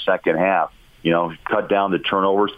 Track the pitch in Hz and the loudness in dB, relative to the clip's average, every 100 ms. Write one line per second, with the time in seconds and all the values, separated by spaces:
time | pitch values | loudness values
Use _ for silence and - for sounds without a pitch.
0 | - 92 90 80 92 90 76 - - - | -2 0 0 2 2 2 -2 -6 -20 -6
1 | 82 85 85 80 - 107 - 98 98 87 | 0 0 0 -6 -4 -2 0 0 0 -2
2 | - 98 98 98 101 | -2 0 2 2 0